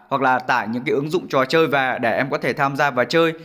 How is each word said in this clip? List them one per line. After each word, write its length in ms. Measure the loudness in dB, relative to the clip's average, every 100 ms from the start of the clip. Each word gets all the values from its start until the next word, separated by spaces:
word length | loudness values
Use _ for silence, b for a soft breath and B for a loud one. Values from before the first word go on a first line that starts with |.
| B
hoặc 140 | 0
là 160 | 2 2
tải 300 | 0 -2 -2
những 160 | -4
cái 100 | -2
ứng 160 | -2 0
dụng 180 | -4 0
trò 160 | 0
chơi 220 | 2 2 2
về 320 | 2 0 0
để 160 | 0 0
em 140 | -2
có 80 | -2
thể 140 | -2
tham 240 | 0 0 0
gia 140 | 0
và 140 | 0
chơi. 300 | 0 2 2 -2